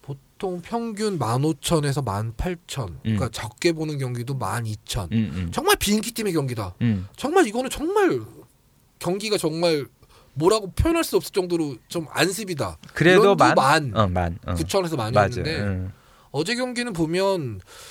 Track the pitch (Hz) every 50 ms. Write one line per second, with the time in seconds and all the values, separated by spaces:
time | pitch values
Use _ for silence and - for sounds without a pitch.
0 | _ - 139 139 _ _ _ _ - 190 180 180 170 - 214 233 233 233 214 196
1 | 220 214 196 160 120 110 113 131 139 156 160 - - - 170 156 147 143 135 143
2 | 127 113 95 101 110 113 110 - - 175 180 170 _ - - 139 117 92 80 65
3 | - 110 113 101 131 120 - - - 110 - _ - 170 170 156 156 151 151 139
4 | 135 123 123 120 120 123 139 131 113 - 110 120 117 110 107 - _ - - -
5 | 101 82 - 113 110 90 69 90 90 85 - - 285 392 415 381 - - 208 214
6 | 208 226 - - 220 202 175 156 139 127 120 110 104 92 92 _ 123 117 110 95
7 | 92 - _ - - 269 330 381 339 220 202 240 262 254 - - 269 330 403 440
8 | 403 330 160 120 107 107 110 120 - _ _ _ _ _ _ _ _ _ _ _
9 | - 175 180 208 208 220 - - - 160 156 165 175 170 160 147 131 110 _ _
10 | _ _ _ - _ _ _ 131 151 180 214 220 196 180 - - - 320 330 339
11 | 320 - - 190 - - - 202 185 180 175 170 160 147 131 110 _ _ - 170
12 | 160 - - 120 151 180 196 185 226 185 180 139 117 92 82 - - - - -
13 | 151 170 185 202 208 196 196 165 139 123 147 170 131 135 151 160 151 127 101 110
14 | 107 95 87 90 87 85 85 - - - 87 87 - - - 196 185 165 - -
15 | - - - 104 101 98 120 92 - - 160 - 101 101 95 90 92 92 - _
16 | _ _ _ _ _ _ - 139 156 185 240 240 254 247 247 233 240 240 202 165
17 | 165 156 165 180 190 196 196 185 147 123 107 92 - - - - - -